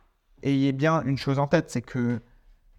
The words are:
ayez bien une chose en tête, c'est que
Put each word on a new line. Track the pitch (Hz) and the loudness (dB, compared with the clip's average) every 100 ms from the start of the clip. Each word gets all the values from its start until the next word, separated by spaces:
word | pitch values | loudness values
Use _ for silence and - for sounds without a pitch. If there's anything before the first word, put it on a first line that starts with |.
| _ _ _ _ | _ _ _ _
ayez | 139 139 139 | 0 2 2
bien | 135 156 160 | 2 2 2
une | 135 135 | 0 -2
chose | - 135 | -2 -2
en | 143 | 2
tête, | 165 - | 0 0
c'est | - | -6
que | - 127 120 120 - - - - _ | -6 -2 -2 -2 -8 -20 -20 -20 _